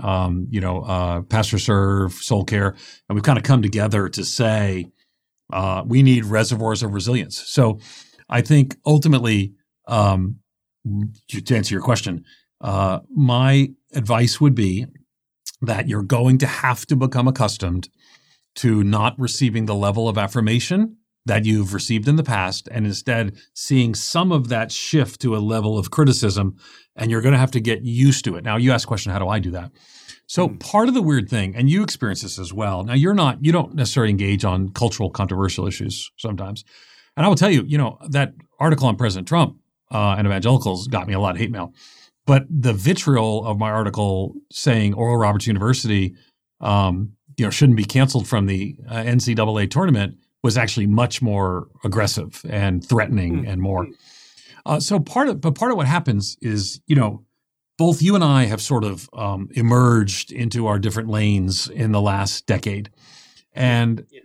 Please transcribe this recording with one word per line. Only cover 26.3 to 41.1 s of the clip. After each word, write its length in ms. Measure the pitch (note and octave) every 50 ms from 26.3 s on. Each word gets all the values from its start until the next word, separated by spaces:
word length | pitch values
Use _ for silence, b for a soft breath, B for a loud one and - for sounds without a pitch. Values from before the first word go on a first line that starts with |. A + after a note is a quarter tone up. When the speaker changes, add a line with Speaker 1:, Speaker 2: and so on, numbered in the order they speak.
| G2 G#2 G2+ G2 F#2+ B B B B B B B B
Speaker 1:
and 140 | - A2+ A2+
you're 100 | A2+ A2+
gonna 160 | A2 C3 C#3 B2
have 120 | C3 C3
to 100 | - B2
get 220 | A2 A#2 A2+ A2 A2+
used 420 | A#2+ A#2 B2 C3+ C#3 C3 - -
to 100 | A2+ F2
it. 80 | F2 F2
Now, 120 | A#2 G#2+
you 160 | A2+ B2 C3 B2+
asked 120 | A2+ -
the 40 | -
question, 240 | A#2 G2+ - G#2 F2+
"How 60 | G2
do 100 | F#2+ F2+
I 100 | G#2+ G#2+
do 120 | F#2 F2+
that?" 200 | E2+ F2+ F2+ - _ B B B B B B B B B B
So 220 | - - F3+ F3+ F3
Speaker 2:
Hmm. 80 | -
Speaker 1:
part 320 | - - - - G#3 A3+ B3+
of 60 | B3
the 80 | B3+ F#3+
weird 260 | D#3 D3 B2+ G#2 -
thing, 260 | C3 A2 G2 F#2+ F#2
and 140 | A#2 B2+ C#3
you 140 | D#3+ G3 G#3+
experience 400 | E3 - - B2+ G#2+ F#2 - -
this 160 | F#2+ - -
as 140 | F#2+ E2+ F#2+
well. 300 | G2+ A2 G2+ F#2+ F2+ F#2+
Now, 100 | A2 B2
you're 200 | C3+ D3 F#3 G#3
not, 300 | G3+ D#3+ C3+ A#2+ - C#3+
you 80 | D#3 E3
don't 220 | F3 - - -
necessarily 360 | D#3 B2 - - C3+ A2+ G#2+
engage 340 | G2+ F#2+ G2+ G2 G#2 G2 A2
on 260 | G2 F2+ F#2+ F#2+ F#2+
cultural 400 | F#2+ - A#2+ A2+ - - G#2+ F2+
controversial 560 | - - G2 F#2+ F#2+ F2+ G2 F#2 - - F#2+
issues 440 | G2 - - G#2+ G#2 G2+ - - - _ -
sometimes. 460 | - A2+ G#2 F#2 G2 F#2+ G#2+ - - b b b b b b b b b b
And 100 | - D#3
I 20 | G3+
will 80 | F#3+
tell 140 | C#3+ F3 G#3
you, 140 | F3+ C3 F#2+
you 100 | - C#3+ D3
know, 200 | C#3 A2 - - - -
that 240 | C#3 C#3 C#3 - - - - _ _ -
article 280 | C#3 D#3+ D#3 C3+ B2+
on 100 | B2 G#2
President 300 | - B2+ A2 F#2 F#2+ F#2 -
Trump, 280 | D#3+ E3+ D3 - - _ _ _ _ _ _ -
uh, 240 | - G#2+ G#2 G2+ G2
and 100 | G2+ G#2
evangelicals 600 | G2+ G2 F#2+ F2+ A#2 C3 C3 - G#2 F#2 F2+ G#2
got 200 | B2+ A#2+ G2 F2+
me 60 | G2+